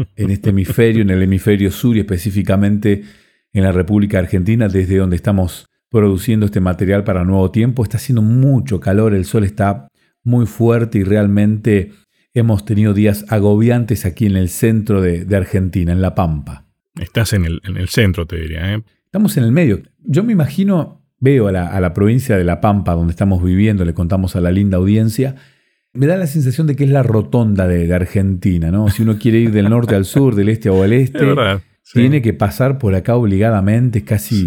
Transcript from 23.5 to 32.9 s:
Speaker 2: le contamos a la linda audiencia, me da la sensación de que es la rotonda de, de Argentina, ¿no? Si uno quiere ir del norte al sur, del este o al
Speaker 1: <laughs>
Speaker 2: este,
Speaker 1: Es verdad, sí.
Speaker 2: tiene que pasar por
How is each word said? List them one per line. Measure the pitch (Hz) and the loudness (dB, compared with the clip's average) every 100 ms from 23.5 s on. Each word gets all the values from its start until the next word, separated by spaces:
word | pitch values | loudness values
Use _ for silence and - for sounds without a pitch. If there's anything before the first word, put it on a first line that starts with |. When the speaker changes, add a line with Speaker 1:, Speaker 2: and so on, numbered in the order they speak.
| 92 107 104 87 | 2 2 2 -2
Speaker 2:
le | |
contamos | 82 85 95 90 95 | -2 -2 -2 -2 -2
a | |
la | 87 | 0
linda | 92 101 92 | 0 0 2
audiencia, | 95 107 110 107 131 135 - _ _ _ _ | 2 2 0 -2 -4 -6 -18 _ _ _ _
me | - 143 | -2 0
da | 185 | 0
la | 175 | -2
sensación | 156 131 127 160 | -2 -2 -2 -2
de | 139 | 0
que | 139 | 0
es | |
la | 139 | 2
rotonda | 131 110 98 120 110 98 92 | 2 0 0 0 0 0 0
de, | 87 85 | 0 0
de | |
Argentina, | 90 90 98 95 92 101 87 80 | 0 -2 -2 -2 -2 0 0 0
¿no? | 98 107 | 0 0
Si | 101 | 0
uno | 110 110 | 0 0
quiere | - 113 | 2 2
ir | 117 | 2
del | 107 101 | 2 2
norte | 117 117 | 2 2
al | 101 95 | 0 0
sur, | 143 135 | 2 2
del | 104 101 | 2 0
este | 110 104 | 0 0
o | 95 | 2
al | 98 | 2
Speaker 1:
<laughs> | |
Speaker 2:
este, | 120 131 139 | 2 0 0
Speaker 1:
Es | 139 139 | 0 2
verdad, | 107 98 - _ | 0 -2 -8 _
sí. | _ 117 | _ 2
Speaker 2:
tiene | 123 147 | 2 2
que | 113 | 0
pasar | 90 104 - 131 139 | 0 -2 0 -2 0
por | 107 | 0